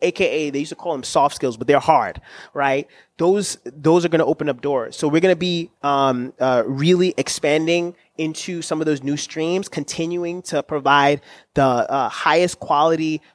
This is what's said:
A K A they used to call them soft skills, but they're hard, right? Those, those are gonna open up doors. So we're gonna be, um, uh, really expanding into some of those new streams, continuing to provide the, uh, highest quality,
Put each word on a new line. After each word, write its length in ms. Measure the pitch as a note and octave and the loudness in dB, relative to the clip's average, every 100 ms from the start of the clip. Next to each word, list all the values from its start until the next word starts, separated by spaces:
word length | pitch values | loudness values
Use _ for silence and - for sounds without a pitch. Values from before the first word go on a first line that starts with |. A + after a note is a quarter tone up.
A 100 | F3 | -2
K 160 | F3 F3 | 0 0
A 220 | D3 D3+ | 0 -2
they 80 | C#3 | -4
used 100 | D3 | -6
to 80 | - | -8
call 160 | F3 | -8
them 100 | D3 | -6
soft 320 | B2 D#3 C#3+ | -2 2 2
skills, 220 | - C3 A2 | 0 -4 -2
but 100 | A#2+ | 2
they're 120 | C#3 | 4
hard, 420 | - C#3+ G2+ - - - - | 6 2 2 -8 -18 -20 -12
right? 340 | - C#3 C#3 C#3 - _ - | -2 0 0 -4 -18 _ -2
Those, 400 | E3+ G3+ G3 - | 2 2 -2 -8
those 400 | A#2+ C#3+ D3 F3 | -14 -2 4 4
are 60 | E3+ | 4
gonna 160 | D#3+ C#3 | 2 2
open 240 | D#3+ D3 | 0 -2
up 100 | B2 | -4
doors. 340 | C#3+ C3+ A2+ | -2 -4 -4
So 140 | - D3+ | -4 0
we're 140 | D#3+ | 2
gonna 120 | F#3 | 4
be, 360 | F3 F3+ E3+ E3 _ | 2 0 -2 -6 _
um, 520 | C#3+ C#3 C3+ B2+ B2 - | -2 2 2 0 -4 -2
uh, 260 | B2+ B2 A2+ | 2 2 0
really 480 | C3+ D#3 F3+ F#3 - | 0 2 4 2 0
expanding 800 | - - D3 D#3 D#3+ E3+ F3 F3 _ - | -4 -2 0 2 2 0 -2 -8 _ -6
into 420 | D#3+ D#3 - F3 | -6 -6 -8 -8
some 200 | D#3+ D#3 | -6 -2
of 40 | D#3 | 0
those 160 | C#3+ | -2
new 140 | C3+ D3 | -2 -6
streams, 540 | - D#3+ D#3+ F#3 G3 | -6 -6 -2 -2 -4
continuing 720 | - C#3+ - E3 F3 E3+ F3 | -8 -8 -6 -4 -4 -6 -8
to 200 | - D#3 | -6 -6
provide 600 | - D3+ C#3 C#3+ C#3+ D3 - - _ | -4 -2 2 4 4 0 -6 -20 _
the, 100 | - | 0
uh, 460 | C3+ B2 - C3+ A#2 | 0 0 0 -2 -2
highest 500 | - D#3+ D#3+ F3+ - | -2 2 2 2 -2
quality, 640 | - C#3+ D#3+ D#3+ D#3+ D#3 - | -2 2 2 2 -2 -6 -10